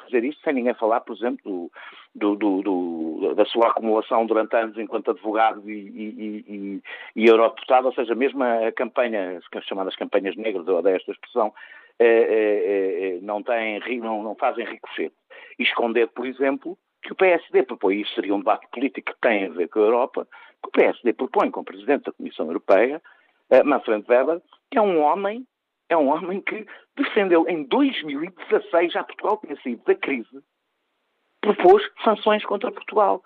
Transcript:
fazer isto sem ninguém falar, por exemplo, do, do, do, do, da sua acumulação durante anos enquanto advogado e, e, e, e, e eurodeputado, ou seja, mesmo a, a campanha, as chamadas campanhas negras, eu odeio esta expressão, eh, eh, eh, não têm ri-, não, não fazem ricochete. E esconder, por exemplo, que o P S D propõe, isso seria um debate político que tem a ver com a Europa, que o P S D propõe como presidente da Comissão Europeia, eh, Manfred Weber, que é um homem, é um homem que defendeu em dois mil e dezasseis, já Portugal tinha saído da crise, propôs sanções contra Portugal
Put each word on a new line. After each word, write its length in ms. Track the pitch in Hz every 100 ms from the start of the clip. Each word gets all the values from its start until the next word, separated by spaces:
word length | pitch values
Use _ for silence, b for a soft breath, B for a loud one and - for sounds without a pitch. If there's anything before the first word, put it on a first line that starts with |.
fazer 220 | - 123
isto 180 | 123 -
sem 120 | 160
ninguém 200 | 135 123
falar, 280 | 113 110 117
por 120 | -
exemplo, 560 | 104 117 135 - 90 87 - B B B
do, 220 | - 104 101
do, 0 |
do, 260 | 104 95
do, 720 | 98 90 87 82 80 80 101
da 100 | 92
sua 240 | 104 - 117
acumulação 560 | - 110 107 - 120
durante 320 | 113 110 110 120
anos 220 | 110 107
enquanto 320 | 107 110 120
advogado 600 | 110 107 107 113 104 101
e, 40 |
e, 300 | 107 101 107 107
e, 360 | 101 107 107 -
e, 340 | 104 98 95 - B B -
e 40 | 113
eurodeputado, 600 | 110 113 - - 127 127
ou 60 |
seja, 220 | 131 113
mesmo 280 | 113 139 139
a, 260 | 123 117 110
a 40 |
campanha, 640 | 110 120 - 123 107 90 87 -
as 100 | 107 -
chamadas 280 | 98 92
campanhas 400 | - 87 101 95 90
negras, 300 | 110 95 80
eu 120 | 90
odeio 180 | 92 92
esta 160 | -
expressão, 400 | 98 - 120 107 - B B B B
eh, 80 | 120
eh, 1080 | 113 117 110 107 104 92 101 95 87 95 87
eh, 20 |
não 220 | 101 104
têm 360 | 101 117 110 104
ri-, 200 | 113 123
não, 220 | 113 110
não 120 | 107
fazem 300 | 101 127 113
ricochete. 500 | 107 110 - - 80 - _ B B B
E 40 |
esconder, 460 | 123 - 117 113 113
por 180 | - 127
exemplo, 520 | 131 135 139 165 190 _ _
que 100 | -
o 20 |
P 120 | 220 190
S 180 | 170 -
D 100 | 190
propõe, 380 | - - - 101
isso 140 | 101
seria 200 | - 98
um 40 | 101
debate 280 | 98 95 -
político 400 | - 131 - -
que 80 | -
tem 240 | 127 104
a 60 | 95
ver 180 | 82 85
com 120 | 110
a 20 |
Europa, 440 | 107 120 131 - - B B B
que 60 | -
o 40 |
P 120 | -
S 140 | 120 -
D 80 | 120
propõe 380 | - 127 208 165
como 160 | 98 -
presidente 380 | 95 104 143
da 80 | -
Comissão 340 | - 80 - 80
Europeia, 560 | 92 - 95 120 156 - b b b b
eh, 120 | 127
Manfred 420 | 120 131 - 107 104
Weber, 320 | 120 135 170 - _ _
que 80 | 262
é 20 |
um 200 | 208 165
homem, 460 | 147 180 196 233 254 _ _ _ -
é 60 | 170
um 120 | 135
homem 320 | 156 180 190
que 260 | - 160 - B B -
defendeu 500 | 285 226 190 170 156
em 160 | 170
dois 380 | 135 233 285 226
mil 180 | 156 139
e 80 | 175
dezasseis, 640 | - - 214 - 170 175
já 100 | 190
Portugal 360 | - - 175 214
tinha 220 | - 139
saído 200 | 131 113
da 100 | -
crise, 480 | 190 - 135 107 135 - _ _ _ _ _ _ _ _ _
propôs 420 | 208 196 175 214 - -
sanções 400 | 233 208 220 208
contra 260 | - 202 233
Portugal 520 | - - 202 196 190